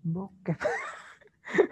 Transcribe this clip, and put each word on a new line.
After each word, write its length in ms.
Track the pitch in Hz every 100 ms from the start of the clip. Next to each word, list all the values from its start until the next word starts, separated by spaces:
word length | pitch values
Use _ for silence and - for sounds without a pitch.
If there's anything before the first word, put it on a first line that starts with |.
bokep. 580 | 165 170 196 - - 156
<laughs> 100 | - - - - - - - _ - - -